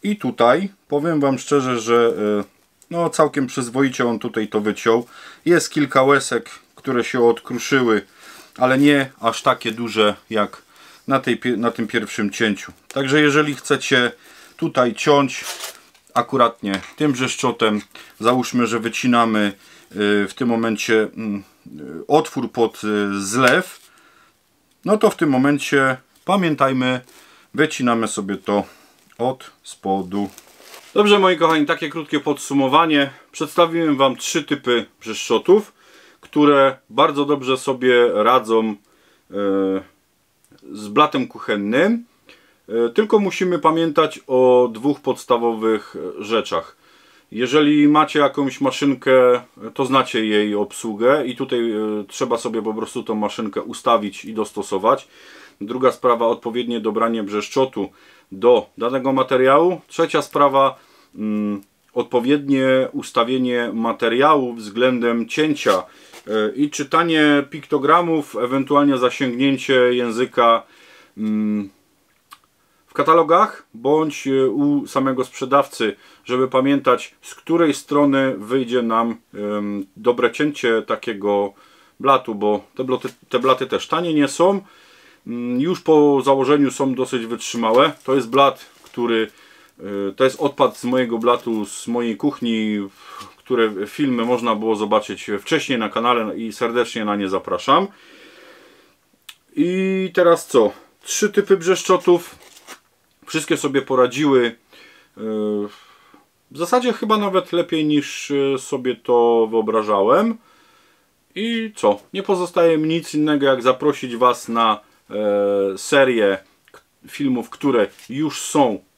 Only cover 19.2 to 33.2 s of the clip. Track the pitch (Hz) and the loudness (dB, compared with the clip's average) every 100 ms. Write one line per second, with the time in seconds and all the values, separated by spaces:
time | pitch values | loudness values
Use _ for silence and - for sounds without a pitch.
19.2 | 117 107 104 98 - - _ 98 104 104 | 2 2 0 -4 -20 -20 _ -4 0 0
20.2 | 98 - 120 117 113 107 - 110 101 - | -2 -4 -2 -2 -2 -4 0 0 0 -6
21.2 | 110 101 98 _ - 76 73 80 - 147 | -8 -8 -10 _ -20 -18 -16 -14 2 2
22.2 | 156 - 117 - 113 - 107 104 101 98 | 2 -6 -6 0 0 0 -4 -2 -2 -4
23.2 | 98 113 127 151 180 - _ _ _ _ | -4 2 4 2 -2 -14 _ _ _ _
24.2 | _ _ _ _ _ _ - 208 220 - | _ _ _ _ _ _ -2 2 2 2
25.2 | 160 131 139 143 - 143 135 131 _ _ | 0 2 2 0 0 2 2 -2 _ _
26.2 | - 196 175 147 135 131 127 127 - - | -2 0 0 0 0 2 -2 -2 -8 -20
27.2 | - _ _ - 156 - 123 113 110 - | -20 _ _ -2 -2 0 0 0 -2 -6
28.2 | 98 98 - 104 95 - _ _ _ _ | -6 -6 -2 -2 -2 -14 _ _ _ _
29.2 | 123 131 - _ - - 98 98 92 98 | -4 -4 -14 _ -20 -12 -4 -4 -4 -6
30.2 | 101 - - _ - - - 170 208 202 | -6 -10 -20 _ -20 -20 -6 0 4 6
31.2 | 190 170 165 160 143 165 160 151 151 151 | 4 4 2 2 0 -2 -4 -8 -4 -4
32.2 | 147 143 - 139 135 147 165 147 139 - | -2 -4 -2 0 2 2 4 2 0 -4